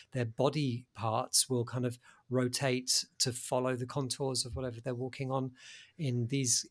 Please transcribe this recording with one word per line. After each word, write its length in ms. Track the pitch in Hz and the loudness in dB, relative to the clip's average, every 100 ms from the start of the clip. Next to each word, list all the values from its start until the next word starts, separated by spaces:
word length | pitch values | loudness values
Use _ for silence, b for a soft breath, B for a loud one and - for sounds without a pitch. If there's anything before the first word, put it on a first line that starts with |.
| B | B
their 120 | 131 113 | -4 -4
body 600 | - 135 151 139 120 - - | 2 2 2 -2 -2 -8 -4
parts 540 | 113 113 127 - - | 0 0 2 2 4
will 160 | 127 120 | 2 0
kind 200 | 131 123 | -2 -2
of 140 | 120 B B _ | -4 B B _
rotate 760 | 127 127 123 139 127 127 - - _ | 0 2 2 2 2 2 0 -2 _
to 120 | 127 | -2
follow 420 | 120 - 131 127 127 | -2 -2 0 2 0
the 100 | 123 | -2
contours 600 | 147 131 - 139 127 123 | -2 -4 -2 -2 0 -2
of 100 | 123 | -4
whatever 240 | 131 113 | -4 -4
they're 140 | 123 123 | -4 -4
walking 340 | 127 - 135 | -4 -4 -2
on 220 | 135 131 127 B B B - | 0 0 -6 B B B -4
in 280 | 143 123 117 | 0 0 2
these 380 | 139 127 - - | 2 2 2 0